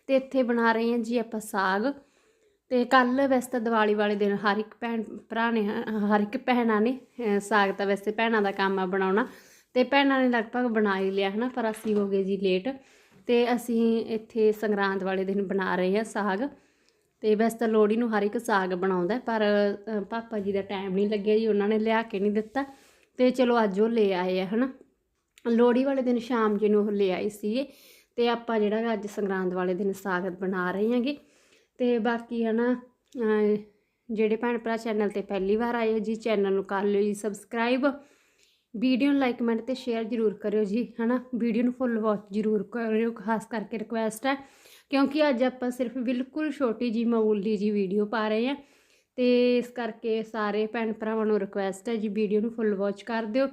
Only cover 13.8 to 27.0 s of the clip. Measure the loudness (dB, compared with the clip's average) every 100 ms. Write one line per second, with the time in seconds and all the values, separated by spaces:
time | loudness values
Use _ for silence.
13.8 | 2 2 -2 -6 -4 2 2 2 0 0
14.8 | 0 0 -2 -2 -2 -2 -2 -2 -2 0
15.8 | 0 0 -2 -4 -2 -2 -4 -10 _ _
16.8 | _ _ _ _ 0 2 2 0 2 4
17.8 | 4 4 0 0 0 -2 0 0 2 0
18.8 | 0 0 0 -2 -2 0 2 4 2 -2
19.8 | -6 -6 -6 -8 -8 -6 -4 -4 -4 -6
20.8 | -4 0 0 0 2 2 2 2 2 2
21.8 | 2 0 -2 -2 0 0 -2 -4 -6 -8
22.8 | -20 _ _ 0 2 4 2 4 2 2
23.8 | 2 2 2 2 0 -2 -2 -2 -2 -6
24.8 | _ _ _ _ _ _ 0 4 4 4
25.8 | 2 0 0 -2 0 0 2 2 4 4
26.8 | 2 2